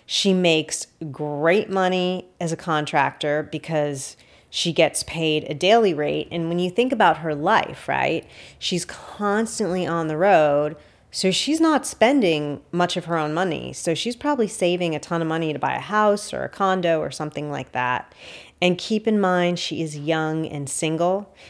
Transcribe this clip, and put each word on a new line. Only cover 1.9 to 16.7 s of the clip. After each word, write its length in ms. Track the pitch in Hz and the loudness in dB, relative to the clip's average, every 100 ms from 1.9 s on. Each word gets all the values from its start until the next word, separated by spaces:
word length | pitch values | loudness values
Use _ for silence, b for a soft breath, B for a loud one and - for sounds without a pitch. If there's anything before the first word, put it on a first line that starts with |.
| 185 180 185 - - | 2 0 -2 -8 -6
as 140 | 170 | -4
a 40 | 160 | -4
contractor 920 | - 151 147 151 139 - 151 151 147 | -2 -2 0 2 2 0 -2 -2 -2
because 680 | 156 - 160 147 139 - - b b b | -8 -4 -2 -2 -4 -10 -14 b b b
she 240 | - 170 | -4 0
gets 300 | 160 160 - | 4 4 2
paid 400 | - 165 160 151 | -6 -2 0 0
a 100 | - | -2
daily 400 | 147 180 233 214 | 0 4 6 4
rate. 340 | 147 147 151 147 | 2 0 -2 -4
And 200 | 170 165 | -4 -2
when 80 | 175 | 0
you 100 | 180 | 0
think 240 | 180 247 | 0 0
about 260 | 240 185 151 | 4 4 4
her 160 | 160 | 0
life, 540 | 147 165 220 - - - | -2 2 2 0 -6 -4
right, 400 | 135 131 165 - B B B | 0 0 -2 -6 B B B
she's 260 | - 175 | -4 -4
constantly 1040 | - - - - 208 202 226 - 190 185 160 | -4 -12 -16 -6 -2 0 -2 -2 -2 -2 -2
on 220 | 170 160 | -2 -2
the 100 | 156 | 2
road. 580 | 196 175 151 143 151 156 b b b | 6 6 6 4 0 -4 b b b
So 200 | - 185 | -4 0
she's 300 | 185 - 320 | 0 0 2
not 260 | 320 302 - | 2 2 0
spending 720 | - 220 285 190 151 147 143 - | 2 4 4 2 2 -2 -6 -6
much 280 | 175 175 180 | -2 0 -2
of 80 | 160 | -4
her 100 | 165 | -2
own 160 | 151 | -2
money. 400 | 156 185 143 127 | -2 -2 -4 -8
So 220 | 127 - | -6 -4
she's 200 | 165 226 | -2 -4
probably 340 | 240 294 277 208 | -4 -2 0 -2
saving 460 | - 180 175 175 | 0 0 0 -2
a 60 | 151 | -4
ton 220 | - 170 | -4 -4
of 60 | 160 | -2
money 240 | 160 160 | -2 -2
to 40 | 143 | -2
buy 160 | 139 | -4
a 60 | 120 | -4
house 540 | 135 214 214 208 - | -2 2 2 2 -2
or 100 | - | -8
a 40 | - | -6
condo 520 | - 196 | -2 0